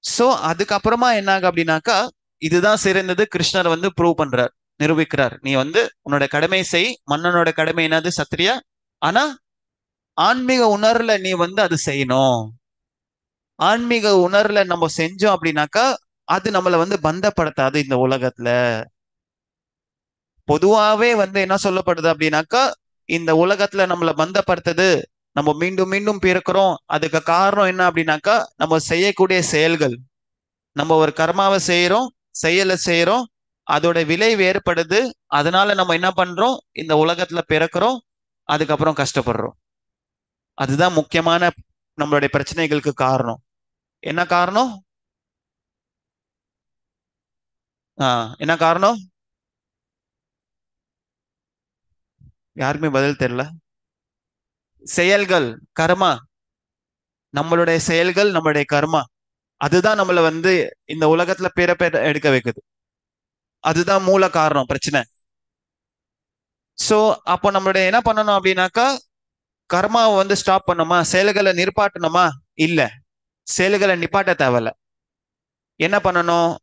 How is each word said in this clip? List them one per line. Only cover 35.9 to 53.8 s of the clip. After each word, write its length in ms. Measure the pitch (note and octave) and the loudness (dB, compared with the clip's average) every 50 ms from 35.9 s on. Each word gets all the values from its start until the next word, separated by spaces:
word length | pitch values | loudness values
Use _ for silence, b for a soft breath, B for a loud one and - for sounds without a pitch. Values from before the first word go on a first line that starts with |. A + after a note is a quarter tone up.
| E3+ | 0
என்ன 180 | E3 F3+ F#3 F3+ | -2 0 -2 0
பண்றோம், 420 | F3 F#3 F3+ F3 F3 G#3 B3 C4 - _ _ | 0 -2 -2 -2 -2 -2 -2 -2 -4 _ _
இந்த 240 | _ - D#3 D#3+ D#3 | _ -14 -4 0 2
உலகத்துல 460 | D3+ D#3 D#3+ E3+ E3+ F#3 E3+ D#3+ E3+ D#3+ _ | 2 2 2 0 -2 -4 -6 -6 -8 -4 _
பிறக்கிறோம், 520 | D#3 D#3 D#3+ E3 - F3 F#3+ A#3 C4 B3 _ _ _ _ _ _ _ _ _ _ | 0 0 0 -2 -2 0 0 0 -2 -4 _ _ _ _ _ _ _ _ _ _
அதுக்கப்புறம் 460 | D3+ D3+ D#3 C#3+ D3+ C#3+ D3 D#3+ D#3 | -2 -2 -2 -2 -2 0 0 -2 0
கஷ்டப்படுறோம். 600 | D3 C#3 C3 - C#3 B2 - A#2 G#2+ G#2 - - _ _ _ _ _ _ _ _ _ _ _ _ _ _ _ _ _ _ _ _ - | -2 -4 -4 -2 -4 -2 -2 -4 -4 -6 -8 -10 _ _ _ _ _ _ _ _ _ _ _ _ _ _ _ _ _ _ _ _ -6
அதுதான் 360 | C3+ C3 C3+ C#3+ F3 F3+ F3 | -4 -4 0 2 2 2 2
முக்கியமான 580 | D#3 D3+ _ - E3+ E3 E3+ E3 E3+ F3+ F3 - - - _ _ _ _ _ _ - | 0 -2 _ -2 -2 0 2 2 2 2 0 -2 -4 -18 _ _ _ _ _ _ -8
நம்மளுடைய 340 | D3 D3 D3 D3 C#3+ C#3 | -4 0 0 0 0 0
பிரச்சனைகளுக்கு 600 | - C#3+ C#3 - - E3 E3 D3+ D3 D3 - D3+ C3+ | -2 -2 -4 -4 -6 -4 -2 -2 -2 -2 -2 -4 -4
காரணம். 480 | - C3+ C3 C3 C3 B2+ A#2 A2+ - _ _ _ _ _ _ _ _ _ _ _ _ - | -2 0 0 0 0 -2 -4 -6 -10 _ _ _ _ _ _ _ _ _ _ _ _ -10
என்ன 180 | - D3 E3+ F3 | -8 -4 -4 -2
காரணம்? 460 | F3 F3 F3 F3 F3 F#3+ G#3+ B3+ C4 A3 F#3+ _ _ _ _ _ _ _ _ _ _ _ _ _ _ _ _ _ _ _ _ _ _ _ _ _ _ _ _ _ _ _ _ _ _ _ _ _ _ _ _ _ _ _ _ _ _ _ _ _ _ _ _ _ _ _ _ _ _ _ _ _ _ _ _ | 0 0 0 0 0 0 0 -2 -2 -4 -12 _ _ _ _ _ _ _ _ _ _ _ _ _ _ _ _ _ _ _ _ _ _ _ _ _ _ _ _ _ _ _ _ _ _ _ _ _ _ _ _ _ _ _ _ _ _ _ _ _ _ _ _ _ _ _ _ _ _ _ _ _ _ _ _
ஆ, 100 | C#3+ C3 B2 A#2+ A2+ A2 A2+ - | -2 -2 0 -2 -4 -6 -10 -10
என்ன 160 | D3+ D3+ E3 D#3+ | -4 -4 -2 0
காரணம்? 400 | E3 D#3+ E3+ F3 F#3+ G3+ A#3+ A3 F#3+ F#3 _ _ _ _ _ _ _ _ _ _ _ _ _ _ _ _ _ _ _ _ _ _ _ _ _ _ _ _ _ _ _ _ _ _ _ _ _ _ _ _ _ _ _ _ _ _ _ _ _ _ _ _ _ _ _ _ _ _ _ _ _ _ _ - _ _ _ _ _ | 2 2 2 2 2 0 0 -2 -8 -18 _ _ _ _ _ _ _ _ _ _ _ _ _ _ _ _ _ _ _ _ _ _ _ _ _ _ _ _ _ _ _ _ _ _ _ _ _ _ _ _ _ _ _ _ _ _ _ _ _ _ _ _ _ _ _ _ _ _ _ _ _ _ _ -20 _ _ _ _ _
யாருக்குமே 380 | - C3+ C3 C#3+ D3 D#3 D#3 C#3 | -6 -4 -4 -4 -2 -4 -2 0
பதில் 260 | C3+ C3+ C#3+ D3 C3 | 0 0 0 -2 -2
தெரியல. 240 | C3+ B2 A#2+ B2 C3+ D3+ E3 E3 _ _ _ _ | -4 -4 -4 -4 -6 -8 -10 -20 _ _ _ _